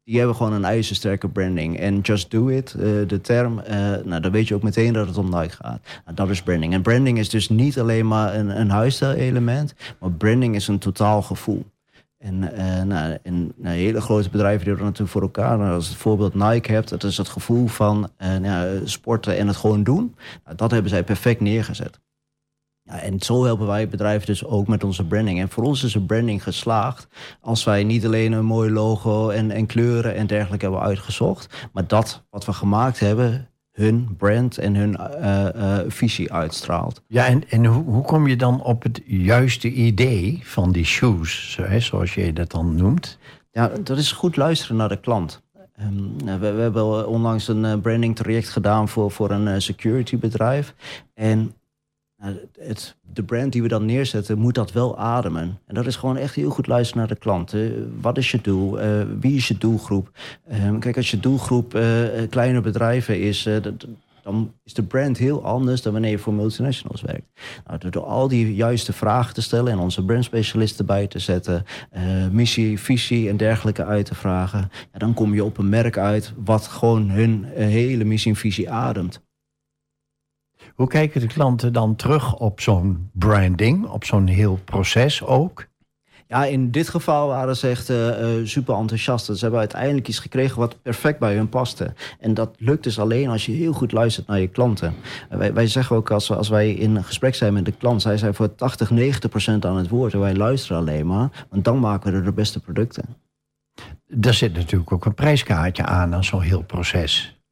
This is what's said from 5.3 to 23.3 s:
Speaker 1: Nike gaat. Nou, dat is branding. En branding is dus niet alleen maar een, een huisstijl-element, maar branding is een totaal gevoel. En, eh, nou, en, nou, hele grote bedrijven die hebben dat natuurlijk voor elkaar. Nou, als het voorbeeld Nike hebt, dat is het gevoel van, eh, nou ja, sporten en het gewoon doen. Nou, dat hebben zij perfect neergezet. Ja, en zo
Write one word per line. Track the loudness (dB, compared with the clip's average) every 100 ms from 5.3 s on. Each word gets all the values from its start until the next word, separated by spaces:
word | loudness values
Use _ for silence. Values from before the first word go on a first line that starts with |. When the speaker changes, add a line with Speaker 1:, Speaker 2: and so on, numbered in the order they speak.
Speaker 1:
Nike | 0 -4 -6
gaat. | -12 -12 -14 -20
Nou, | -10 -4
dat | -2
is | -2
branding. | 0 0 0
En | 0
branding | 2 4 4 2
is | 0
dus | 0 2
niet | 2 2 2
alleen | 2 2 2
maar | 2 0
een, | 0 -2 0
een | 2
huisstijl-element, | 4 2 2 0 0 0 0 0 0 -4 -8 -20 -10
maar | -6
branding | 0 2 4 2
is | 0 0
een | -2
totaal | -2 0 2 2
gevoel. | 0 -6 -4 -4 -6 _ _ _ _ _
En, | -6 -4 -4
eh, | -2 -2 0
nou, | 0 -2 -2 -6
en, | -4 -4 -4 -6
nou, | -4 -2
hele | 0 0
grote | 0 0 2
bedrijven | 2 2 2
die | 0
hebben | -2 -2
dat | -2
natuurlijk | -2
voor | -2 -2 0
elkaar. | 0 2
Nou, | 2
als | 0 -4
het | -4
voorbeeld | 0 2 2
Nike | 2 2 2 2
hebt, | 0 0
dat | -4
is | -4 -4
het | -6
gevoel | -6 0 2 2
van, | 2 2 2 -2 -6
eh, | -2
nou | -2
ja, | 0 0 -2 -2 -4
sporten | -6 -2 -2 0 0
en | 0
het | 0
gewoon | 2 2
doen. | 2 2 0 -6 -20 -20
Nou, | -14 -4
dat | 0
hebben | 2 2
zij | 0
perfect | 0 0 0 2
neergezet. | 2 0 -2 -6 -10 -14 _ _ _ _ _ _ _ _
Ja, | -16 -12
en | -6 -4
zo | 0